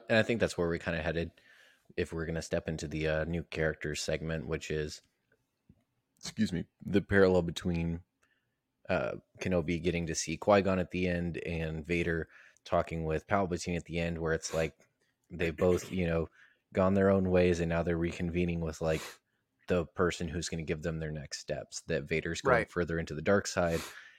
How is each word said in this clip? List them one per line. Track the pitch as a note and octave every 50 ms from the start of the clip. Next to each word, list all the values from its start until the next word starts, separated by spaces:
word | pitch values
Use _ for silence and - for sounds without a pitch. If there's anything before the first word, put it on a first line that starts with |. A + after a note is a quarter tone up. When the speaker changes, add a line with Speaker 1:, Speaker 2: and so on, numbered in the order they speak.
| - -
Speaker 1:
and | A#2 A2+
I | A2
think | - A#2+ G#2+
that's | G2 E2 -
where | - F2 E2+
we | E2+ E2
kinda | - F2+ E2+ E2 D#2+
headed | E2 D#2+ E2 E2+ E2+ - _ _ - - - - - _ _ _ - _
if | - F2 - F2
we're | E2 D#2+
gonna | D#2 E2 E2
step | D#2 - E2 E2+ - -
into | D#2+ D2+ - D2+
the, | D2+ D#2 D2+
uh, | D#2 D#2 D#2 D#2
new | D#2+ E2+ E2+ D2+
characters | - - D#2 D#2 D#2 D#2 - - D2+ D2 -
segment, | - - D#2 D#2 D#2 D#2+ D#2+ D#2+ C2
which | B1 D#2+ D2+ - -
is, | D#2 D#2 D2+ D2+ - - - _ _ _ _ _ _ _ _ _ _ _ _ - _ _ _ _ _ _ _ _ _ _
excuse | - - - - A2 - E2+
me, | E2 - - _ _ -
the | - F2+ G2+ -
parallel | - G2 G2 F#2+ F#2 F#2 F2+ E2+
between, | E2+ D#2 - - F#2 F2 E2+ E2 E2+ E2 E2+ - _ _ _ _ _ _ _ _ _ _ _ _ _ _ _ - -
uh, | F#2+ D#2+ B1+ - - - - _ _ -
Kenobi | - - F#2 F2 D#2 D#2+ F2 D#2+ D#2+
getting | F2 E2 E2+ E2+
to | D#2 D#2+
see | - - - D#2+
Qui-Gon | - - - G#2 G2+ F#2 F#2+ F#2 F#2
at | F2 -
the | - F2+ F2+ F2+
end | F2 F2 F2 F2 D#2+ -
and | - - F2 D#2+ D#2+ D#2 D#2+ D#2+ D2+
Vader | E2 F2 E2+ E2+ F2 E2 D#2+ D#2 - - - - - _ _ _
talking | - - F2 D#2+ - E2 E2 D#2+
with | D#2 D#2 D#2 -
Palpatine | - G#2 G2+ G2 E2+ F2+ E2+ - F#2 F2
at | E2+ -
the | - D#2+ E2+
end, | E2+ E2+ E2+ E2
where | E2 D#2+ D#2+
it's | D#2+ - - -
like | D#2+ D#2+ D2+ - _ _ _ _ _ _ _ _ _ _ _
they | F2+ E2 F2+ E2
both, | D#2 - F#2+ F2+ F2+ F2 - -
you | F2+ F#2 F2
know, | E2 E2 E2 D#2+ - - - - _ _ _ _ _ -
gone | G2+ F#2+ F#2 G2
their | G2 F#2+ G2
own | G2 G2 F#2 F#2
ways, | F2+ F2+ F2+ F2+ F2 E2
and | E2+ E2+
now | E2+ E2+ E2
they're | F2 E2+ E2
reconvening | E2+ E2+ E2+ - F2+ E2+ E2 F2+ F2 F2 E2+ E2+
with, | E2 D#2+ D#2 -
like, | D#2+ D#2+ D#2+ D#2 - - - - _ _ _ _ _ _ _ _ _ -
the | F#2 F2 E2
person | - _ - F2+ E2+ - - F2+ E2
who's | D2 E2+ D#2 -
gonna | - E2 D#2+
give | D2 F2 D2+ D2+
them | F2 D#2+ D#2+
their | D#2+ D#2 D#2
next | D2+ C#2 - - -
steps, | - - D2 C#2 - - - - -
that | - E2 D2 C#2
Vader's | D2 E2 D#2 D2+ E2 E2 -
going | - C3+ B2+ A#2
Speaker 2:
Right. | G#2 - -
Speaker 1:
further | F2+ F2 D#2+ E2 E2
into | E2 - D2
the | D2+ D#2
dark | F2+ G2 G2+ -
side | - - F#2+ F2 E2+ E2 D#2+ D2 - - - - - -